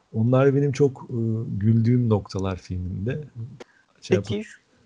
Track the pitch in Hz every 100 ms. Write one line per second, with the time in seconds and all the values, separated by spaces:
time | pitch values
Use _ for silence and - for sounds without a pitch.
0 | _ 110 113 127 139 135 143 127 143 135
1 | - 120 113 110 113 110 107 113 113 123
2 | 120 107 90 98 95 92 - 92 90 95
3 | 107 151 - 120 117 - - _ _ _
4 | - 185 196 208 220 - _ _